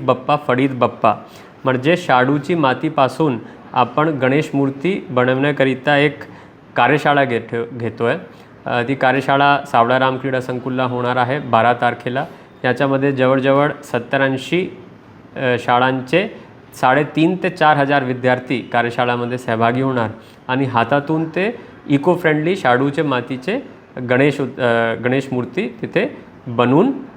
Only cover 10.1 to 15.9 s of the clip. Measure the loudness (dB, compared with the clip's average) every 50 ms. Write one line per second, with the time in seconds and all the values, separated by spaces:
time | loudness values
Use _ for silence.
10.1 | 0 -2 -4 -4 -4 -4 -4 -4 -8 -6 -6 -6 -4 -2 -2 -2 -2 -2 -2 -2
11.1 | 0 0 0 0 -2 -4 -2 0 2 4 4 4 2 2 0 -2 -2 -2 -6 -6
12.1 | -4 -4 -6 -8 -12 -20 -20 -20 -16 -4 -2 -2 0 0 0 0 0 2 0 0
13.1 | 2 2 2 2 2 2 2 2 4 4 2 0 -2 -6 -10 -6 -6 -6 -4 -2
14.1 | 0 0 0 0 0 -4 -4 -2 -2 -2 -2 -4 -8 -14 -20 -20 -20 -20 -20 -20
15.1 | -20 -20 -20 -16 -10 -4 -2 -2 -2 0 0 2 2 4 4 2